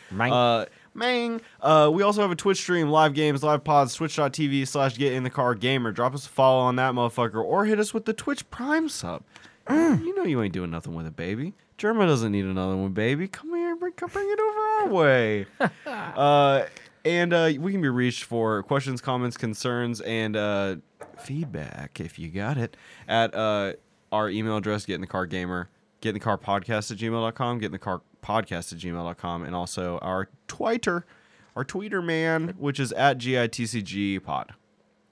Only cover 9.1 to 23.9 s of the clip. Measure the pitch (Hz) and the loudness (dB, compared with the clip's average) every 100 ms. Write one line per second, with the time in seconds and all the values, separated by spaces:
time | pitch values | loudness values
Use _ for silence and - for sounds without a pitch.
9.1 | - - - - _ - 294 330 202 330 | -10 -12 -20 -20 _ 0 4 4 4 2
10.1 | 392 220 131 104 87 90 82 85 82 80 | -2 0 2 0 -2 -4 -6 -6 -8 -8
11.1 | 76 85 107 160 - _ - 208 226 185 | -8 -6 -6 -6 -10 _ -4 0 2 4
12.1 | 135 110 101 95 95 92 95 98 92 113 | 4 2 0 0 -2 0 0 -2 0 0
13.1 | 143 190 - 311 339 349 339 359 339 349 | 0 -4 -8 -8 -4 -4 -4 -6 -8 -8
14.1 | 403 403 415 427 427 427 440 392 190 151 | -4 -4 0 0 0 -2 0 0 4 4
15.1 | 131 110 107 98 - 233 - - 233 - | 4 4 -2 -4 -4 -4 -4 -12 -10 -8
16.1 | - 143 143 139 135 85 - - _ 156 | 2 4 6 6 4 0 -8 -20 _ 0
17.1 | 175 175 170 160 143 175 196 147 123 123 | 2 2 4 4 2 -2 0 0 2 2
18.1 | 120 - 117 113 107 98 139 135 123 - | 0 -4 0 0 0 0 -2 -2 -6 -2
19.1 | 127 123 - 117 107 127 120 120 113 - | -2 -2 -4 -6 -4 -2 -2 -2 -4 -4
20.1 | 113 110 104 104 101 98 90 - - - | -2 -2 0 0 0 0 -4 -10 -20 -20
21.1 | - - 139 156 85 71 - 71 - 82 | -18 -10 -6 -6 -8 -10 -12 -14 -10 -12
22.1 | - 82 90 104 143 117 - - - - | -10 -10 -6 -4 -2 -4 -6 -20 -14 0
23.1 | 113 113 - 110 104 98 - _ | 2 2 0 0 0 -2 -6 _